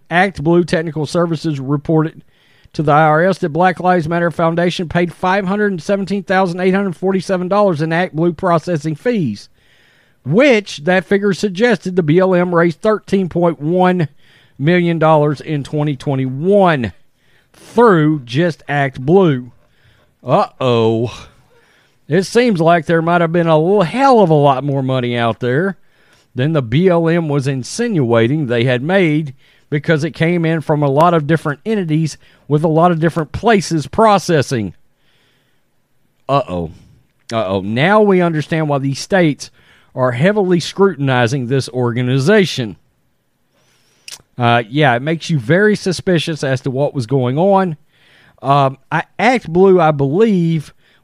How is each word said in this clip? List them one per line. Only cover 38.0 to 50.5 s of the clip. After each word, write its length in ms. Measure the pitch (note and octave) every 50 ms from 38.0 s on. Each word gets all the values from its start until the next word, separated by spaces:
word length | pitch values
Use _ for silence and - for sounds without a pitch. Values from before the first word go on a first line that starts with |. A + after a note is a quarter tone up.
we 180 | G#3+ G3+ F#3+ F3+
understand 480 | F3 E3+ D#3+ D3+ C#3+ - E3+ D#3+ D#3
why 120 | D3 C#3+ C#3
these 200 | C3+ C#3 C3+ -
states 520 | - - G3 F#3 F3 D3+ C3 - - - _ _ _ _ _ _ _ _ -
are 180 | B2+ B2+ B2+ A#2
heavily 460 | B2 D#3 G3 G#3 G#3+ F#3+ F3+ F3+ E3+
scrutinizing 880 | - - - F3+ G3 G3 E3 C3+ C#3 C3+ B2+ B2 A#2+ A2 C#3+ C#3 B2
this 220 | A2+ C#3 C3+ - -
organization. 1080 | A#2+ B2+ B2 A#2+ A2+ B2 B2+ B2 C3 C3+ C3 E3 G#3+ G#3+ F3 - - - A#2+ G#2 E2 - _ _ _ _ _ _ _ _ _ _ _ _ _ _ _ _ _ _ _ _ _ _ _ _ _ - - - _ _ _
Uh, 280 | - A#2+ A#2 A#2+ A#2+ A#2+
yeah, 280 | G2+ B2+ D3+ D3+ C3 A#2
it 80 | A#2+ C3
makes 260 | D#3 E3+ D#3 - -
you 80 | E3
very 380 | C#3 G#2+ A2+ D#3+ F#3 G#3 G#3+ G#3
suspicious 680 | - - F#3+ E3 - - F#3+ F3+ D#3 - F3 D#3+ - D3
as 180 | C3+ C3 B2
to 100 | - D3
what 240 | A#2+ C3 D3 C#3 -
was 100 | C#3+ A#2
going 320 | G#2+ C3+ C3+ B2 B2 B2+
on. 400 | D3+ F3+ G3+ G3 F#3+ F#3+ F3+ D3+ - _ _ _ _ _ _ _ _ _ _ _ _
Um, 380 | - C3+ C#3 C#3+ C3+ C3+ C3+ - _ _
I, 120 | D3+ D#3+ - - _ -
Act 340 | F#3+ A#3+ C4 A3 - E3 D#3+
Blue, 260 | F3+ F#3+ G3 F#3 F3+
I 120 | D#3+ D#3
believe, 800 | D3+ C#3+ D3 C3+ C#3 F#3+ A3+ A#3 G3+ F3+ E3+ E3